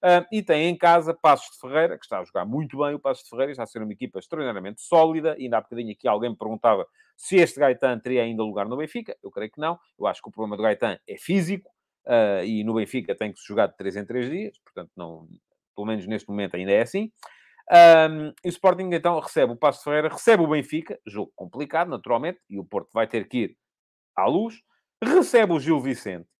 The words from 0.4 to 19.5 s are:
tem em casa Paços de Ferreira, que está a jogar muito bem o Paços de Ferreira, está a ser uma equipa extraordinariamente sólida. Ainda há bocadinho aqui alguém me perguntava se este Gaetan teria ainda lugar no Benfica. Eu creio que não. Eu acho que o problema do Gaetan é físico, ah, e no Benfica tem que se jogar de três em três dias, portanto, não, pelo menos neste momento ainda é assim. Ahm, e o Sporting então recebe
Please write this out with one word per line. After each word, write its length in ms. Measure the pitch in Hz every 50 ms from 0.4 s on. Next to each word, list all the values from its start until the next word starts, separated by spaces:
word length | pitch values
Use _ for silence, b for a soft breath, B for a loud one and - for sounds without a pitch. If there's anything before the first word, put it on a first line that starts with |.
tem 280 | 190 - 160 151 160 175
em 80 | 175
casa 360 | - 175 170 170 170 156 160 165
Paços 380 | - - 156 139 - - -
de 80 | - -
Ferreira, 380 | - 127 139 156 165 175 180
que 80 | - -
está 140 | - 107 95
a 40 | 90
jogar 220 | - - 98 101
muito 320 | 104 123 151 156 135 -
bem 160 | 139 147 143 147
o 60 | -
Paços 240 | - 135 127 - -
de 60 | -
Ferreira, 220 | 120 117 135 147
está 120 | 143 127 113
a 40 |
ser 140 | - - 117
uma 100 | 110 107
equipa 280 | 101 - 127 123 - 95
extraordinariamente 600 | - _ - 156 143 123 110 95 90 98 110 -
sólida. 520 | - - 175 165 160 160 160 165 151 160 151
Ainda 240 | - 131 120 117
há 40 | 110
bocadinho 300 | - - 120 117 117 113
aqui 160 | 104 - -
alguém 220 | 123 104 104 117 120
me 80 | 110
perguntava 500 | - 107 107 113 107 - 117 107 95 87 - _ _ _ _ _
se 180 | - - - 196
este 240 | 185 170 - - 139
Gaetan 400 | 147 135 123 - - 127 123 110
teria 240 | - 123 127 123 117
ainda 200 | 117 113 110 110
lugar 240 | 107 98 104 101
no 100 | 110 123
Benfica. 400 | 139 156 151 - 240 220 - - -
Eu 80 | - 101
creio 220 | - 98 107 107
que 80 | - 147
não. 180 | 151 160 170 - _ _ _ -
Eu 80 | 101
acho 140 | 101 90 -
que 80 | - 110
o 20 |
problema 240 | - 107 110 104 104
do 80 | 101 110
Gaetan 340 | 110 104 - 120 107 92 - _
é 100 | - 101
físico, 520 | 101 - - 185 196 170 165 196 190 - _ _ _ _ _ _ _ -
ah, 380 | - 120 117 110 101 98 92 90
e 200 | 110 110 107 104
no 120 | 113 110
Benfica 400 | 113 104 - - 127 92 - 92
tem 160 | - 110 107 95
que 60 | -
se 80 | -
jogar 200 | - 104 113 104
de 100 | - -
três 180 | - 95 98 92
em 100 | 101 101
três 240 | 92 117 127 120 127
dias, 280 | 156 190 214 - - _
portanto, 320 | _ _ - 95 87 - _
não, 320 | - - - 82 80 82 82 - _ _ _ _ _ _ _ _
pelo 120 | - 104
menos 180 | 110 110 104 90
neste 220 | 98 110 98 - -
momento 260 | 101 104 101 87 -
ainda 160 | 90 92 98
é 100 | 98 107
assim. 300 | 120 - - 196 220 220 _ b b b b b b b b b b -
Ahm, 640 | 175 170 170 170 165 160 160 156 156 156 151 151 - _ -
e 40 |
o 20 | 175
Sporting 400 | 175 - - 185 180 180 190 185
então 280 | 175 160 147 175 170 156
recebe 340 | - - - 160 135 120